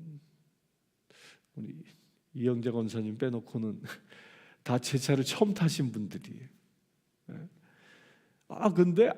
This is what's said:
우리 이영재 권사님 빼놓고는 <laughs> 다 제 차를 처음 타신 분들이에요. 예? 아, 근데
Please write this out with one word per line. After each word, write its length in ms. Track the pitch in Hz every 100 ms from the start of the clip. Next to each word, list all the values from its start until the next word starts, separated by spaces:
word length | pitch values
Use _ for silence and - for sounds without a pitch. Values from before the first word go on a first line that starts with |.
| 160 147 - _ _ _ _ _ _ _ _ - - - _
우리 200 | - 110 156 - _ _ _ _
이영재 360 | 135 120 120 120
권사님 480 | 117 110 113 107 110
빼놓고는 640 | 131 117 - 120 110 101
<laughs> 800 | - - _ - - - - _
다 160 | - 123
제 200 | - 135
차를 260 | - 135
처음 300 | 131 - 214
타신 380 | 196 160 - 127
분들이에요. 540 | 110 101 101 - 113 127 _ _ _ _ _ _ _ -
예? 40 | - 175 - _ _ - - - _ _ _ -
아, 240 | - 214
근데 380 | 170 180 175 240